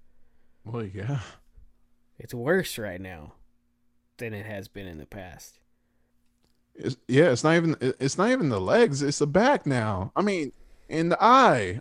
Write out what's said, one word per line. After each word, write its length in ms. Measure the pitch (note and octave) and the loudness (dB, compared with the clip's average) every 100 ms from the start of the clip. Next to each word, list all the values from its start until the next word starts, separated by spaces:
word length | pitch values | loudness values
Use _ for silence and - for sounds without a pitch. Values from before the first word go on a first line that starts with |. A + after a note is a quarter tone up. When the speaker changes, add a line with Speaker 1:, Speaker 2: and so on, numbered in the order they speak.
| - - - _ _ _ | -20 -20 -20 _ _ _
Speaker 1:
Well, 200 | G#2+ A#2 | -12 -10
yeah. 360 | G#2 F#2+ G#2 C#3 F#2+ - _ - - _ _ _ _ - | -8 -8 -6 -8 -8 -18 _ -20 -20 _ _ _ _ -20
Speaker 2:
It's 160 | A2+ | -14
worse 440 | B2 B2 F#3+ D#3 - | -8 0 0 -2 -8
right 220 | G#2 F2+ | -10 -10
now 340 | F#2+ E2+ D2+ - _ _ _ _ _ _ _ - | -12 -14 -18 -20 _ _ _ _ _ _ _ -12
than 160 | A#2 | -10
it 140 | G#2 G#2+ | -10 -10
has 220 | G2+ F2+ | -12 -12
been 180 | G2+ F#2+ | -14 -14
in 120 | D#2+ | -14
the 80 | C#2+ | -16
past. 520 | G#2 F2+ - - _ _ _ _ _ _ _ _ _ _ _ _ | -16 -16 -18 -20 _ _ _ _ _ _ _ _ _ _ _ _
Speaker 1:
It's, 220 | - G2 C#3 - | -10 -10 -8 0
yeah, 240 | B2+ E3+ | 4 4
it's 140 | B2 | 4
not 100 | D#3 E3+ | 4 4
even, 200 | E3 C#3 | 2 0
it, 160 | C3 - | -2 -2
it's 180 | C3+ - | -4 0
not 120 | G#3+ | 0
even 180 | C4 D#3+ | 2 0
the 120 | G#2 | -2
legs. 420 | F#2 G3+ A#3+ C3+ | 2 4 4 2
It's 160 | C#3 - | -2 0
the 80 | D3 | 0
back 400 | E3 B3 C#4+ - | 2 2 2 0
now. 440 | B2+ A2 F#2+ G2+ - | -2 0 -2 -4 -2
I 60 | |
mean, 300 | G3+ F#3 C3+ - - - - | -2 -2 -6 -10 -20 -20 -8
in 220 | D#3 E3+ | -2 0
the 120 | F3 | 2
eye. 560 | G#3 C4 A#3+ C3+ F#2+ G#2+ | 6 8 6 4 2 -2